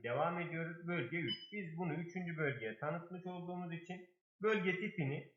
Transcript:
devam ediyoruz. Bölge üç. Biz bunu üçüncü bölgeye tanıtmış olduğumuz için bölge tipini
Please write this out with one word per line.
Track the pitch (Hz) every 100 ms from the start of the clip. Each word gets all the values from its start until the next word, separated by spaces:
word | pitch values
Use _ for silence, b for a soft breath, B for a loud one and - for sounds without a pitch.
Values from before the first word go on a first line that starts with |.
devam | 117 127 165 175
ediyoruz. | 170 165 165 170 170
Bölge | 175 127 165
üç. | 156 196 -
Biz | 208 175 160
bunu | 175
üçüncü | 151 170 185 175 160
bölgeye | 151 123 110 107
tanıtmış | 147 170 170 185 180
olduğumuz | 180 170 180 180
için | 165 - 185 - _ _ _
bölge | 208 208 185 180
tipini | 208 - 135 139 -